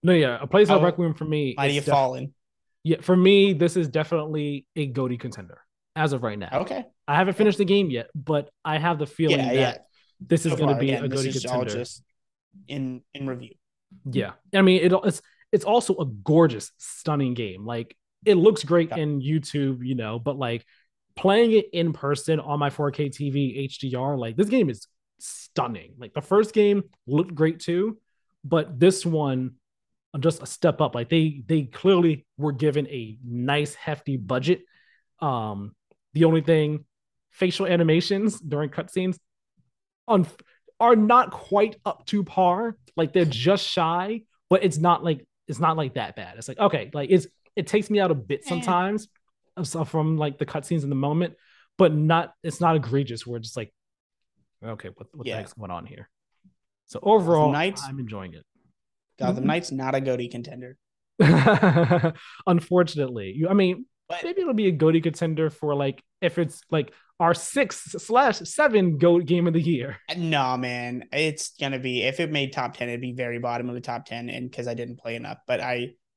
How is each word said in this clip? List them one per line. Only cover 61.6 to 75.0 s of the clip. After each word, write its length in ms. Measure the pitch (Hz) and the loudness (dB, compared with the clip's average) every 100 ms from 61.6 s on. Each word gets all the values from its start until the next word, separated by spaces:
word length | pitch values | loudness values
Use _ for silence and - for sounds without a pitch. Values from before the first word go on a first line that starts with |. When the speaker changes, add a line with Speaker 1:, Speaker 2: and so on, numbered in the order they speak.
| 196 160 170 175 160 160 - - - | 6 6 4 4 2 -4 -18 -8 2
Speaker 1:
Unfortunately, 840 | 175 160 180 170 147 131 120 95 | 2 2 2 2 0 -4 -6 -8
you, 160 | 104 160 | -4 0
I 60 | |
mean, 320 | 202 185 135 254 _ _ | 4 2 0 -10 _ _
Speaker 2:
But 160 | 175 | -8
Speaker 1:
maybe 160 | 339 359 | -6 -4
it'll 140 | 349 | -2
be 140 | 220 202 | 0 0
a 40 | |
goaty 280 | 160 156 165 | 2 4 4
contender 500 | 165 151 165 156 160 | 0 -4 -4 -2 -4
for, 240 | 156 151 | -4 -4
like, 280 | 143 139 135 _ _ | -2 -2 -6 _ _
if 180 | 175 165 | -4 -2
it's, 240 | 165 - _ | -4 -6 _
like, 220 | 160 143 _ _ _ | -4 -4 _ _ _
our 120 | 170 | 2
sixth 680 | 170 - 277 240 - - - | 2 -2 -2 -2 -4 -14 -14
slash 360 | - 233 269 202 | 0 2 4 0
seven 580 | 170 - 294 220 180 151 | -8 0 2 4 2 4
goat 260 | 170 170 | 4 4
game 220 | 156 175 170 | 2 0 2
of 60 | |
the 100 | 165 | 0
year. 360 | 160 151 131 117 - 180 | 0 -2 -4 -12 -12 -8
Speaker 2:
No, 400 | 165 151 131 127 | -2 0 0 -2
man, 480 | 127 123 120 123 - | -4 -6 -8 -10 -8
it's 440 | 139 156 147 - _ | -4 -2 -4 -12 _
gonna 220 | 139 135 | -6 -6
be, 240 | 127 123 | -4 -2
if 160 | 113 131 | -2 -2
it 120 | 165 | -4
made 200 | 151 135 | -2 -4
top 240 | 135 123 - | -4 -8 -6
ten, 120 | 120 | -8
it'd 120 | 120 | -8
be 120 | 127 | -10
very 260 | 123 120 120 | -8 -8 -6
bottom 300 | 120 120 123 | -6 -6 -6
of 80 | 120 | -10
the 40 | |
top 240 | 123 120 | -10 -12
ten, 240 | - 120 120 | -10 -12 -10
and 220 | 123 123 | -10 -12
'cause 140 | 123 120 | -10 -10
I 80 | |
didn't 220 | 120 120 | -8 -10
play 160 | 123 | -12